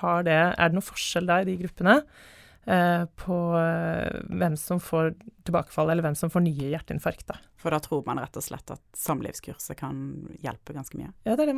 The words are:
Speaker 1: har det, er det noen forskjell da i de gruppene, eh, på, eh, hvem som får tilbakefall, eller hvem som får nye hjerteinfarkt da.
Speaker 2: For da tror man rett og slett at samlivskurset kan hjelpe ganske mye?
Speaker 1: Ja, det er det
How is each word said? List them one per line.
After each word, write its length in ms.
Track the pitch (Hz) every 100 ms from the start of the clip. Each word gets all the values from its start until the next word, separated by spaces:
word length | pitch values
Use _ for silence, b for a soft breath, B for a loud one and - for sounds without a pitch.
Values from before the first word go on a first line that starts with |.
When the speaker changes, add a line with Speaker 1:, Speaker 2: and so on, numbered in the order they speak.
Speaker 1:
har 220 | 175 175 170
det, 60 | 160
er 360 | 175 - 170
det 40 | 180
noen 80 |
forskjell 440 | - - - 170 180
da 80 | 175
i 60 | 190
de 60 | 180
gruppene, 320 | 185 - 175 277 294 B B B B B -
eh, 360 | 185 175 175 170 -
på, 180 | - 175 170 170
eh, 640 | 165 165 165 165 - - -
hvem 300 | 185 175 151
som 220 | - 180
får 300 | - 165 160 165 - - -
tilbakefall, 440 | 170 - - 156
eller 100 | 165
hvem 140 | 156 147
som 120 | 165
får 100 | 180
nye 280 | 170 139 139
hjerteinfarkt 560 | 160 - - - - -
da. 80 | - - _
Speaker 2:
For 120 | 165
da 80 | 151
tror 220 | - 147 131
man 120 | 131
rett 160 | 127 151
og 80 |
slett 300 | - 131 - -
at 60 | _ -
samlivskurset 760 | - 135 - - - - - 147
kan 220 | 135 135 139 139 - -
hjelpe 320 | 135 110 - 147
ganske 240 | - -
mye? 140 | - -
Speaker 1:
Ja, 140 | 214 254
det 80 |
er 60 |
det 20 | 302